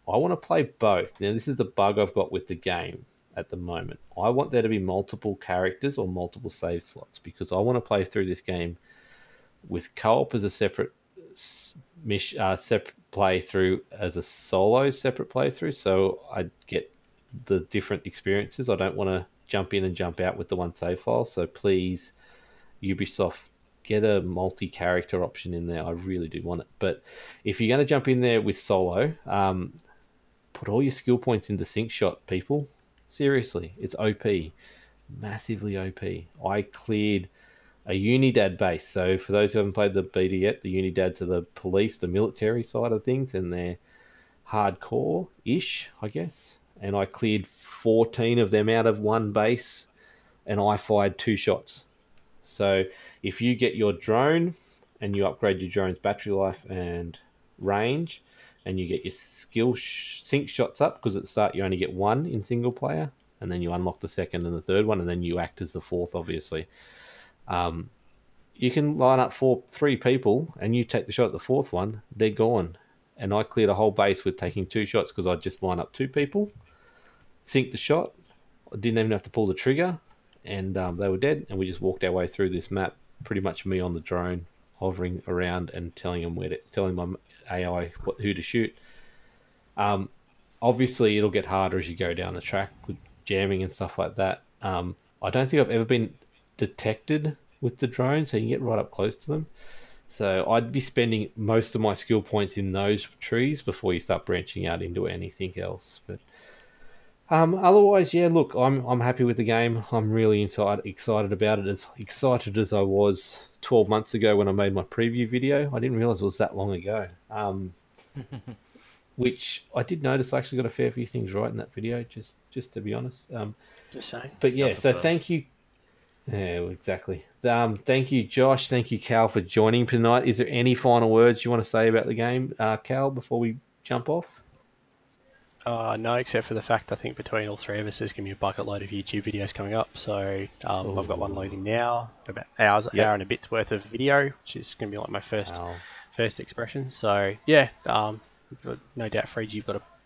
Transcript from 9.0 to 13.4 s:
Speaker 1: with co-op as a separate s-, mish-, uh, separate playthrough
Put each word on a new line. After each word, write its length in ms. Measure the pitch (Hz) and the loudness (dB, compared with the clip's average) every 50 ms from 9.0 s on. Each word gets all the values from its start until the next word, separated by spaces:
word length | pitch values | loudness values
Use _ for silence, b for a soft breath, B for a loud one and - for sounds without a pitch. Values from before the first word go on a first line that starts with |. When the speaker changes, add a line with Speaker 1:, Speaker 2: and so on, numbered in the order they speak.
| b b b b b b b b b b b b - - | b b b b b b b b b b b b -12 -8
Speaker 1:
with 280 | - - - - - | -8 -8 -8 -10 -12
co-op 400 | - - 107 117 135 135 - - | -2 2 4 4 4 2 0 -2
as 80 | 113 101 | -2 -2
a 80 | 101 | -2
separate 400 | - - 107 95 - - - - _ _ _ _ _ - - - | -2 0 -2 -2 0 -2 -6 -6 _ _ _ _ _ -20 -20 -20
s-, 420 | - - - - - - - - - 156 - _ _ 175 156 | -20 -20 -20 -18 -18 -18 -18 -20 -20 -20 -20 _ _ -12 -4
mish-, 320 | 113 101 98 - - - | -2 -2 -2 -2 -4 -4
uh, 200 | - 98 95 95 92 | -2 0 0 0 0
separate 360 | - - 113 101 - - - _ _ _ | 0 0 0 0 0 -4 -20 _ _ _
playthrough 680 | - 98 101 95 92 92 | -2 2 2 4 4 2